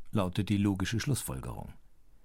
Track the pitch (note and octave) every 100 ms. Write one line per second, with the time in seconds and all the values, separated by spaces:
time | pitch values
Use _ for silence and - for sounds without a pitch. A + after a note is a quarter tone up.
0 | - A2 F#2 G2+ F#2+ G2+ G2+ F#2+ F#2+ A2
1 | D3 B2 - C2 B1+ A1+ - - - -
2 | - -